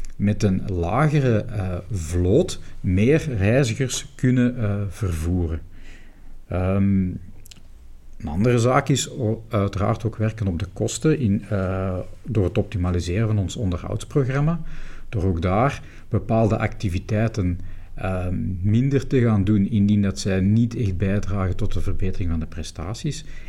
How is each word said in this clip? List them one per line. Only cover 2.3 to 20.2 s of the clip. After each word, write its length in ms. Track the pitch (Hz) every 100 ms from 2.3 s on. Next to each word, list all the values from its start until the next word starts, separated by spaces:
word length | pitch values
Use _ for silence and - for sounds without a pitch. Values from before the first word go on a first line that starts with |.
| 127 180 - - -
meer 560 | 101 92 117 156 147 113
reizigers 760 | 101 127 127 107 131 - - -
kunnen, 420 | 127 127 123 123
eh, 240 | 104 101 101
vervoeren. 720 | - 98 80 82 90 82 78 - - - - - - - - -
Ehm, 600 | 90 92 98 98 95 92 - - - - - - - - - - -
een 100 | 92
andere 320 | 80 123 120
zaak 300 | 120 139 143
is 200 | 135 -
o-, 340 | 147 110 110 -
uiteraard 560 | 107 101 92 107 110 107
ook 100 | -
werken 320 | 110 - 101
op 120 | 82
de 80 | 92
kosten 460 | - 113 - 156 151
in, 240 | 113 104 -
eh, 480 | 101 92 95 95 92 - -
door 200 | - 110
het 140 | 90 -
optimaliseren 720 | 95 90 90 90 - 95 110
van 100 | 107
ons 180 | 92 -
onderhoudsprogramma, 1080 | 95 85 - 110 - 151 123 135 151 170 - - - - -
door 140 | 110
ook 180 | 98 85
daar 420 | 90 98 139 - - - -
bepaalde 480 | 104 - 110 110 110
activiteiten, 1000 | 110 - 101 90 - 107 113 - 90 85 - - - -
ehm, 400 | 92 92 92 95 95 92
minder 460 | 98 110 135 135 -
te 140 | 135
gaan 220 | 117 107
doen 260 | 98 107 98
indien 320 | 107 101 104
dat 180 | 101
zij 220 | 92